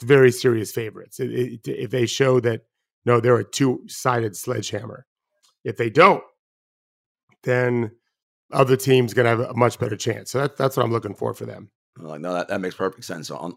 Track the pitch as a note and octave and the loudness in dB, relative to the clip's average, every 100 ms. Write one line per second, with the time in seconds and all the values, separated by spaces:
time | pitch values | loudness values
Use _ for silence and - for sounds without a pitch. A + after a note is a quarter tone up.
0 | A#2 C#3 C3 B2 B2+ A2+ G2+ - A2 G2 | 4 6 6 6 0 0 -4 -8 -10 -12
1 | F2+ - B2+ A#2+ B2 A#2 C#3+ C3+ A2+ B2+ | -20 -10 -6 -4 -6 -8 -10 -10 -6 -2
2 | A#2 - C3+ B2+ A#2 A2+ - _ _ _ | -2 0 2 4 2 -4 -8 _ _ _
3 | - A#2+ A#2 A#2+ G#2 - C#3 B2+ - - | 2 2 6 4 2 0 0 0 -6 -6
4 | C3+ B2 A2+ F#2 - A#2 G2 G#2 A2 G#2 | -2 -2 -2 -6 -8 -6 -6 -8 -10 -16
5 | - _ _ _ _ _ - A2 A#2 A2 | -20 _ _ _ _ _ -12 -4 -2 6
6 | F#3 D#3 - _ _ _ _ _ _ _ | 6 6 -2 _ _ _ _ _ _ _
7 | _ _ _ _ - B2 B2 B2 A2+ - | _ _ _ _ -2 0 2 0 -2 -8
8 | _ _ _ _ _ D3 B2+ C3 C3+ C3 | _ _ _ _ _ 0 4 4 4 4
9 | A#2+ A2+ A#2+ A2+ B2+ A#2+ A#2+ - A#2+ G#2+ | 4 2 2 2 -2 2 2 2 -6 -4
10 | - G#2+ - B2 A#2+ - C3+ C3 A#2+ A2+ | -6 -6 -6 -4 -4 -2 -2 0 0 -2
11 | G#2+ G2 A#2 A2 A#2 G#2+ - _ _ _ | -4 -8 -8 -8 -12 -14 -20 _ _ _
12 | D#2+ D2+ E2+ F2+ - G2+ F#2 - F#2+ F#2 | -16 -12 -6 -4 -4 -6 -6 -6 -6 -6
13 | - F2 D2+ D2+ E2+ | -14 -12 -12 -12 -12